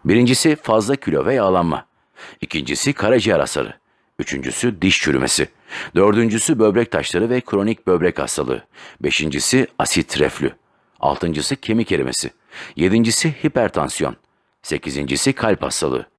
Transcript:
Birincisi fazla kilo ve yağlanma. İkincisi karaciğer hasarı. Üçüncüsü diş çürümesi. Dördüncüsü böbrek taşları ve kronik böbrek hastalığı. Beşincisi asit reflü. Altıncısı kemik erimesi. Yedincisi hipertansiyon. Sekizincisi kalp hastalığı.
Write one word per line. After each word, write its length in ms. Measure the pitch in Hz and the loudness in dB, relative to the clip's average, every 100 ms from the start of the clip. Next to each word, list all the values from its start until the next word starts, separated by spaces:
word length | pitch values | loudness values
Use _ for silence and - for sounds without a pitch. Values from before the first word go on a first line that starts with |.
Birincisi 520 | - 110 123 131 160 151 | 4 4 4 4 2 0
fazla 400 | - 110 104 139 | 2 2 2 -2
kilo 300 | - 76 76 | 0 0 0
ve 80 | |
yağlanma. 520 | 131 98 92 85 69 - _ _ _ - - | 2 2 2 2 -2 -8 _ _ _ -20 -14
İkincisi 520 | - 80 64 73 143 | -8 -6 -4 -2 -2
karaciğer 480 | 143 107 113 104 85 | 0 2 2 2 0
hasarı. 340 | 69 71 57 - _ _ _ - | 0 -4 -6 -8 _ _ _ -10
Üçüncüsü 640 | - 69 64 - 120 98 | -8 -6 -6 -2 -4 0
diş 180 | 95 - | 0 2
çürümesi. 480 | - 73 65 - 73 _ _ - - | 0 0 0 0 -2 _ _ -14 -4
Dördüncüsü 640 | - 208 202 113 107 - 135 | 4 4 4 2 0 0 4
böbrek 320 | 107 101 117 | 4 4 0
taşları 400 | 80 - 87 113 | -2 -2 -2 0
ve 100 | 127 | -2
kronik 460 | - 101 101 113 - | -2 -2 0 -2 0
böbrek 320 | 90 87 80 | 2 2 0
hastalığı. 440 | 67 - 65 62 - - - - | -6 -4 -4 -4 -8 -20 -20 -6
Beşincisi 680 | 71 - 76 71 - 127 127 _ | -4 -2 -2 -2 0 2 0 _
asit 420 | - 87 78 - | -2 0 -2 0
reflü. 320 | 71 - 69 - _ _ _ _ | -2 0 -6 -6 _ _ _ _
Altıncısı 560 | 71 71 87 76 - 135 | -2 -2 -2 -2 -4 -6
kemik 360 | - 113 113 | -2 -2 0
erimesi. 380 | 82 64 64 71 _ _ - - - | -2 -2 -4 -8 _ _ -18 -16 -2
Yedincisi 580 | 90 110 117 113 165 143 | 2 4 2 2 -2 -2
hipertansiyon. 720 | 156 - 110 - 69 - 67 - _ _ _ _ | -2 0 0 0 -4 -4 -6 -6 _ _ _ _
Sekizincisi 720 | - 76 76 69 69 69 135 | -8 -6 -6 -6 -4 0 0
kalp 300 | 131 113 92 | 0 0 0
hastalığı. 440 | 67 - 78 64 - | -2 -2 -2 -4 -6